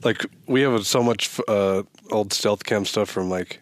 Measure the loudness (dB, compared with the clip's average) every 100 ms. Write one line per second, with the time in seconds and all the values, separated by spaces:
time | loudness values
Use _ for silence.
0 | -2 -2 -6 -10 0 2 4 2 2 2
1 | 2 0 -2 -4 0 2 2 0 -4 -14
2 | -4 -2 0 0 0 0 0 -2 0 -2
3 | -2 -2 -2 -2 -4 -10